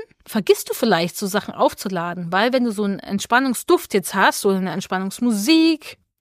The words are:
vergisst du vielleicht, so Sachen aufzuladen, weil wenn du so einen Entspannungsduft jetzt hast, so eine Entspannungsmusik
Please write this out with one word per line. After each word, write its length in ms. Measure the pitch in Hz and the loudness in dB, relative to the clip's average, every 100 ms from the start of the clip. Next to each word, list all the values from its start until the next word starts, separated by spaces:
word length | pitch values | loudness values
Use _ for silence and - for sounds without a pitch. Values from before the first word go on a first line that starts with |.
| 440 _ - | -6 _ -6
vergisst 420 | 220 180 415 - | -2 2 2 0
du 60 | - | -2
vielleicht, 420 | 233 170 175 - | 2 2 0 -4
so 80 | 196 | -4
Sachen 300 | 196 - - | -4 -4 0
aufzuladen, 760 | 262 - 202 180 175 175 170 | 0 0 -6 -6 -6 -8 -2
weil 220 | 180 240 | 0 2
wenn 120 | 254 240 | 2 0
du 60 | |
so 120 | 202 | 0
einen 160 | 202 190 | -2 -4
Entspannungsduft 960 | - 196 - 240 269 226 - 359 - 202 | -6 -6 0 2 2 -2 2 0 2 -2
jetzt 180 | - | -2
hast, 280 | 196 247 - | 2 2 2
so 80 | 202 | 0
eine 200 | 190 185 | 0 -2
Entspannungsmusik 1300 | 170 - 185 190 - 240 208 214 320 330 311 - - _ _ | -6 -6 -6 -6 -2 -2 0 2 4 4 0 -6 -20 _ _